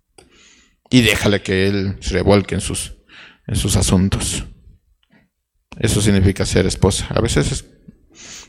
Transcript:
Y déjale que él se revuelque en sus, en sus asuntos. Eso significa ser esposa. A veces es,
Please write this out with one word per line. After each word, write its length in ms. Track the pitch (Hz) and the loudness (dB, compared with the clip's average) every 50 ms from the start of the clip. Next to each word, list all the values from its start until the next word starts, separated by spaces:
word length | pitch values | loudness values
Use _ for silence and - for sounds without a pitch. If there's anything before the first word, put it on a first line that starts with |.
| _ _ _ - - _ _ _ _ _ _ _ _ _ _ _ _ _ | _ _ _ -20 -20 _ _ _ _ _ _ _ _ _ _ _ _ _
Y 120 | - 127 | 2 4
déjale 400 | 117 107 101 95 - 107 104 95 | 4 4 2 2 2 0 0 0
que 260 | - - 95 92 95 | 0 -2 0 0 0
él 300 | 98 101 101 95 98 95 - | 0 0 -2 -2 -4 -6 -6
se 140 | - - 95 | -6 -4 -2
revuelque 420 | 90 90 95 101 101 92 - 90 | 0 2 4 4 2 2 0 -4
en 60 | 95 | -6
sus, 360 | - - - - - - - - _ _ - - - - _ _ _ | -4 -6 -6 -8 -8 -12 -14 -20 _ _ -20 -20 -20 -20 _ _ _
en 80 | - - | -6 -4
sus 200 | 98 - 104 95 | -4 -2 0 0
asuntos. 680 | 98 90 - 101 90 95 98 - - - - - - - - - - _ - - _ _ _ _ _ _ _ _ _ _ _ _ _ _ _ _ _ _ _ - - | 0 2 2 2 2 2 2 0 -2 -4 -6 -8 -8 -10 -12 -16 -20 _ -20 -20 _ _ _ _ _ _ _ _ _ _ _ _ _ _ _ _ _ _ _ -6 -4
Eso 220 | - 104 101 107 | -2 0 0 2
significa 440 | 98 107 101 98 92 98 95 - 92 | 2 2 4 4 4 2 2 0 -2
ser 220 | - - 98 95 | 0 0 0 0
esposa. 400 | 90 - - - 95 98 - - - | 0 0 0 0 0 0 0 -4 -4
A 120 | - - | -2 -2
veces 300 | 110 117 - 147 147 - | -2 0 0 0 0 0
es, 140 | - - - - - _ _ - - _ _ _ _ - - - - - - | -4 -6 -10 -14 -20 _ _ -20 -20 _ _ _ _ -20 -20 -20 -20 -20 -20